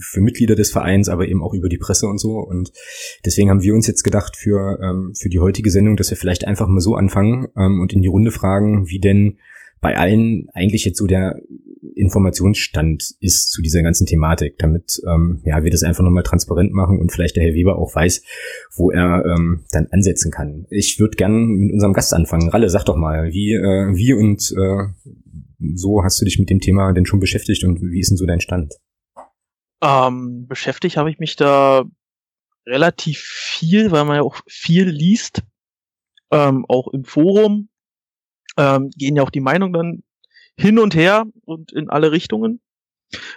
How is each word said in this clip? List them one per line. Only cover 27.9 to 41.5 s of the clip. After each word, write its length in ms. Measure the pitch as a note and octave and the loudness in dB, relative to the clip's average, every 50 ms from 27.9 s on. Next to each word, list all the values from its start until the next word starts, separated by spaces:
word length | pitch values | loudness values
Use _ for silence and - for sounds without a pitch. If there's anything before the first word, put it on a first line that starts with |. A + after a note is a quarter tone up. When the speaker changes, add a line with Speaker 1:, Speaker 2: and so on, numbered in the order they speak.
| F2 F#2+ | -4 -2
Speaker 1:
ist 100 | F2 - | 0 0
denn 60 | G2 | 0
so 100 | F2 F2+ | 0 0
dein 140 | E2+ E2+ F2 | 0 -2 -2
Stand? 340 | - - F2+ F2+ D#2 D2 - _ _ _ _ _ _ _ _ - - _ _ _ _ _ _ _ _ _ _ - | -2 -4 -4 -6 -6 -8 -10 _ _ _ _ _ _ _ _ -20 -20 _ _ _ _ _ _ _ _ _ _ -2
Speaker 2:
Ähm, 640 | E3 C#3+ C#3 C3 B2+ B2+ B2+ B2+ B2 B2 B2 B2 B2 B2 | 0 2 4 4 4 2 0 -4 -8 -10 -12 -12 -14 -14
beschäftigt 480 | C3 - - C3+ C3 - - F3 - | -12 -8 -8 -8 -6 -4 -4 -4 -2
habe 140 | D#3 D3 D#3+ | -2 -2 -2
ich 100 | D#3 - | -4 -6
mich 160 | E3 D3+ - | -8 -6 -2
da 480 | - D3+ C#3+ C#3 C#3 C#3 C3+ C3+ C3+ A#2+ - - _ _ _ _ _ _ _ _ _ _ _ _ _ - | 0 2 4 4 4 4 4 4 2 0 -2 -10 _ _ _ _ _ _ _ _ _ _ _ _ _ -10
relativ 540 | A#2+ B2+ C#3 E3 F3 - - - D#3+ C#3 - | -4 -2 0 0 0 0 -2 -6 -8 -8 -8
viel, 720 | - - - - - - - - E3 D#3+ F#3+ G#3+ A3 G3+ | -10 -14 -14 -12 -12 -10 -8 -4 -2 2 2 2 4 4
weil 120 | E3 D3 D3 | 2 2 2
man 120 | D3 D3 | 2 2
ja 60 | D3 | 0
auch 140 | C#3 A#2 - - - - | 0 -2 -4 -10 -20 -20
viel 400 | - - - - E3 F3+ G3 F#3 | -18 -8 -2 2 2 2 2 2
liest, 540 | D#3 C#3+ D#3+ F3+ A3 - - - - - - _ _ _ _ _ _ _ _ _ _ _ _ _ _ _ _ - | 0 0 0 2 0 0 -2 -6 -8 -10 -10 _ _ _ _ _ _ _ _ _ _ _ _ _ _ _ _ 0
ähm, 320 | C#3+ D3 C#3+ C#3 C3+ C3 - - | 2 2 4 2 2 0 0 0
auch 200 | B2 B2+ B2 - | 0 0 0 -2
im 120 | - C#3 B2 | -8 -10 -8
Forum, 640 | - - D3 D#3 F#3 G3 G#3 G#3+ G#3 G#3 G#3 G#3 - _ _ _ _ _ _ _ _ _ _ _ _ _ _ _ - - | -2 0 2 4 4 6 4 4 4 2 -2 -4 -8 _ _ _ _ _ _ _ _ _ _ _ _ _ _ _ -6 0
ähm, 340 | - C#3+ C#3 C3+ C3+ C3+ C#3 - | 2 2 4 4 2 0 -4 -6
gehen 180 | - C#3 C#3 D3+ | -6 -4 0 2
ja 80 | C#3+ | 2
auch 80 | C#3 C3+ | 0 0
die 100 | - C#3+ | -2 -2
Meinungen 320 | C3+ C3 D3+ F3+ G3 F#3 | 0 0 0 0 0 -2
dann 300 | F3 E3 E3+ E3+ E3 F3 - _ _ _ _ _ _ _ _ _ _ - | -2 -4 -4 -4 -8 -12 -16 _ _ _ _ _ _ _ _ _ _ -6
hin 200 | - G3+ A3 A#3 | -2 2 2 4
und 160 | A3 G#3 D#3+ | 2 2 2
her 300 | D#3+ E3 F#3 G#3 A3 A3+ A3 - _ _ | 2 2 4 2 2 0 -4 -10 _ _
und 260 | - | -14